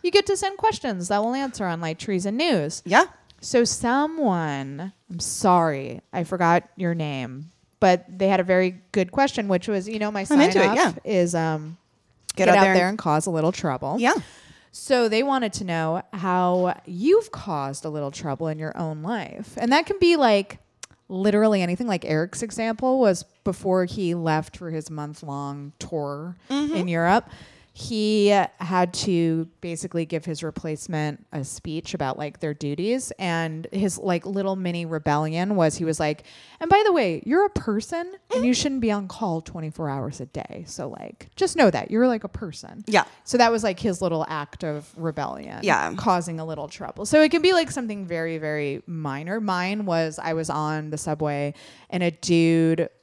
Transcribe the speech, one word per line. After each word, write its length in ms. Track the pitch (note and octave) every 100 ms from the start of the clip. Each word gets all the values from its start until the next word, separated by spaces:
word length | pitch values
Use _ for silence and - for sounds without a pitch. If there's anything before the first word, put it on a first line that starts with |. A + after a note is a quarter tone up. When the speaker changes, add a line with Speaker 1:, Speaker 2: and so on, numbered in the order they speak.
Speaker 1:
you 80 | F4
get 160 | G4+ G4
to 100 | G4
send 220 | G4 G4
questions 500 | A4 G#4+ C4+ F#3+ F3
that 120 | G#3
we'll 120 | A3 C4+
answer 300 | C4+ - F#3+
on 140 | E3
Light 200 | E3+ C4+
Trees 260 | - F#3+ G3
and 100 | A3+
News. 460 | E4+ G#3 D3 -
Speaker 2:
Yeah. 220 | F3+ G#3+ F4+ - _ _
Speaker 1:
So 220 | - B3
someone, 1300 | A#3 - A#3+ C4 D#4 E4 C4 F3 D#3 C#3+ C3+ C#3+ F#3+ _ _
I'm 80 | F3
sorry, 800 | - - G3 F3+ E3 C#3 B2+ A#2+ _
I 100 | -
forgot 400 | E3+ F3+ E3+ F3 - -
your 180 | F3 E3+
name, 560 | D3+ C3+ B2+ C3 D#3 _ _ _
but 260 | G3 F3+ -
they 180 | F#3 F#3+
had 100 | F#3+
a 40 |
very 380 | F3+ F#3 F#3 F3+ _
good 200 | G#3 F3+
question, 360 | - C#4 - G#3
which 200 | F3+ F3+
was, 200 | G3+ G3
you 120 | A3
know, 100 | G#3+
my 160 | G#3 F#3+
Speaker 2:
I'm 100 | D4
into 180 | C#4+ F#3+
it, 40 | F#3+
Speaker 1:
sign 120 | A#3+
off 180 | E4+ -
Speaker 2:
yeah. 80 | -
Speaker 1:
is, 240 | G3 F3 E3+
um, 420 | D#3+ D#3 D#3 E3+ _ _ _ _ - -
Speaker 2:
Get 100 | F#3
Speaker 1:
get 40 |
Speaker 2:
out 80 | F#3
Speaker 1:
out 40 | F#3+
Speaker 2:
there 80 | F#3
Speaker 1:
there 80 | F3+
Speaker 2:
and 40 |
Speaker 1:
and 40 | G#3+
cause 260 | E3 D3+ F#3+
a 60 |
little 200 | E3 D#3
trouble. 460 | F#3 E3 C3 C3+ G3+
Speaker 2:
Yeah. 140 | A#3+ F#4+ - - - - _
Speaker 1:
So 380 | - - B3 A#3
they 140 | A3
wanted 300 | C#4 C4+ A3
to 100 | -
know 400 | F#3 E3 D#3+ E3+ -
how 680 | G3 F#3 F3+ F3+ F3+ F3+ - -
you've 460 | F3 C4 G#4 A4
caused 520 | - - D3+ C#3 C#3
a 60 | D#3+
little 220 | D3+ C#3+
trouble 360 | D3+ D#3+ C3+ D#3+
in 120 | D#3
your 180 | D#3 -
own 240 | D#3+ D#3
life. 520 | D#3+ A3+ D#3 - - -
And 140 | A#3
that 160 | C#4+ E4
can 100 | G4+
be, 180 | F4 E4
like, 420 | B3 G3+ G3 - _ _ - _ _
literally 540 | F#3 G3+ G#3 A3 G3+
anything. 240 | F3 F3+ A#3+
Like, 180 | F#3 -
Eric's 380 | D#3 F3 -
example 560 | A3+ G#3+ A3+ A3 C4 C4
was 240 | A3+ F#3 - _
before 420 | - F3+ G3 F#3 F3+
he 280 | - F3+
left 420 | E3+ E3 D#3 E3 -
for 140 | F3
his 220 | D#3+ D3+
month-long 840 | D#3 D3 D3+ D3+ C#3 C#3+ C#3+ C#3+ _
tour 560 | - E3 C#3+ C#3+ E3+ F3 _
Speaker 2:
Mm-hmm. 240 | C#4 D4 G#3+
Speaker 1:
in 120 | F3+
Europe. 400 | E3 E3+ G#3+ - - - - _ -
He 500 | - A3 G#3+ G#3+ G3+ G3+ F3+ _
had 340 | E3+ F#3 F3 -
to 520 | - E3+ E3 D#3+ E3 _
basically 420 | F3 E3 F#3 E3+ D#3+
give 180 | D#3+ E3+
his 160 | D3+
replacement 840 | D#3+ - E3 D#3 - D#3 D3+ D3 _
a 120 | D3
speech 500 | C3+ - E3+ D#3 -
about, 240 | E3+ C#3 -
like, 220 | D3 -
their 160 | D#3 D3
duties. 560 | C#3+ D3 G3 B3+ - -
And 480 | F#3 E3 E3 D#3+ E3
his, 280 | G3 G3 -
like, 260 | F#3+ F3 F#3
little 300 | G3 G3 F#3+
mini 320 | F3+ F3 E3
rebellion 680 | D#3+ D#3 D3 D#3 D#3+ F#3+ G3+
was 200 | D#3+ -
he 80 | E3
was 140 | D3+
like, 240 | D3+ D3+ - - - -
"And 120 | E4
by 100 | G4 G#4+
the 40 |
way, 300 | E4+ G3+ D#3+
you're 220 | - D#4+ G4+
a 60 |
person 480 | - - G#3 - E4+ F4 F#4+ _
and 100 | B4+
you 80 | B3
Speaker 2:
Mm-hmm. 0 |
Speaker 1:
shouldn't 280 | B3 D4 C4+
be 80 | A3+
on 160 | G3+ F#3+
call 340 | - G#3 D#3+
twenty-four 500 | - E3+ D#3 D#3 D#3
hours 280 | C#3 B2+ C#3+
a 60 | C3
day. 380 | D3 - - D#3+
So, 220 | - C#3
like, 400 | - - - - -
just 200 | F#4+ E4+
know 140 | A3+
that 220 | C3+ -
you're, 160 | A3 B3+
like, 160 | A3+
a 40 | G3+
person." 540 | - F#3 - - - G#3+
Speaker 2:
Yeah. 160 | G#3 - - -
Speaker 1:
So 120 | B3
that 140 | A#3
was, 120 | A3+
like, 160 | G#3+ F3+
his 220 | A3 F3+
little 240 | F#3 D#3+ D#3
act 360 | D#3 D3 -
of 280 | D#3+ D3 D3 -
rebellion, 600 | E3 D3+ C#3 - C#2+ -
Speaker 2:
Yeah. 320 | - A#2+ D#2+ -
Speaker 1:
causing 420 | A3+ F3+ E3+ D#3+
a 60 | D#3+
little 220 | D#3 D3
trouble. 380 | - C3+ - G#3+
So 160 | D4+
it 80 | D#4
can 140 | D#4+
be, 100 | F4
like, 160 | F4+ D#4
something 380 | - A#3 G#3 F#3
very, 320 | E3+ E3 D#3+
very 420 | D#3 D3+ C#3+ C#3 -
minor. 520 | E3 D3+ C#3 E3 G#3+
Mine 460 | G#3 F3+ F#3 G#3 G3+
was 320 | E3 D#3+ D#3
I 160 | E3
was 160 | D#3+ D#3+
on 400 | D3+ D3+ D#3 D3+
the 80 | D3+
subway 560 | - D3+ D3+ C#3+ C#3+ C#3+ - - _
and 100 | F3+
a 80 | F3
dude 800 | D#3+ - E3+ E3 E3 D#3+ E3 D#3+ _